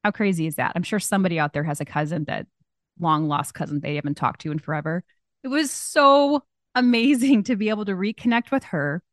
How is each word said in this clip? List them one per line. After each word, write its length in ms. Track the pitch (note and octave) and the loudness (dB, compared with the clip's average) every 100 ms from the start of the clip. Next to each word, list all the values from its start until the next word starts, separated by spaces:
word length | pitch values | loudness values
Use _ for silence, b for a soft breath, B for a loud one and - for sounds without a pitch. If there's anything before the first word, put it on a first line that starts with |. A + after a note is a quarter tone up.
How 60 | G#3 | -4
crazy 360 | - G3+ F3 D#3+ | -2 -2 0 -4
is 100 | - | -2
that? 160 | - | -4
I'm 80 | F3 | -4
sure 180 | E3+ G#3+ | -4 -4
somebody 380 | - G3 F#3 E3 | -2 0 0 0
out 140 | D3 | -2
there 120 | C#3+ | -2
has 160 | D#3 D3 | -4 -6
a 40 | |
cousin, 400 | C#3+ D3+ D3+ E3 | -4 -4 -2 -4
that 220 | D3 - - _ _ _ _ _ | -6 -8 -10 _ _ _ _ _
long 300 | E3+ D3+ D#3 | 0 0 0
lost 260 | C#3+ - | -2 -4
cousin 260 | - D#3 D3 | -8 -6 -6
they 160 | D3 D3 | -6 -6
haven't 200 | C#3+ C#3+ | -6 -2
talked 240 | B2+ C3+ | -4 -4
to 100 | D#3 | -8
in 60 | D3+ | -8
forever. 460 | - D#3 D#3 E3+ - _ _ _ | -6 -6 -4 -6 -8 _ _ _
It 60 | C4 | -4
was 220 | C#4+ C#4+ | -2 -2
so 720 | - - D#4 C#4 C#4 C#4+ D4 _ _ _ | -6 -2 4 6 8 6 0 _ _ _
amazing 720 | B3+ B3 A#3 A#3+ C4 C4+ A3+ | 2 4 4 4 4 4 4
to 120 | G3 G#3+ | 4 0
be 120 | G#3+ | 0
able 160 | G#3+ | -2
to 80 | G3+ | -4
reconnect 580 | F#3 G3+ A3 B3 A#3 - | -2 -4 -2 0 0 0
with 140 | C4+ | -4
her. 380 | - D#3+ C#3+ C#3+ _ | -2 -4 -2 -4 _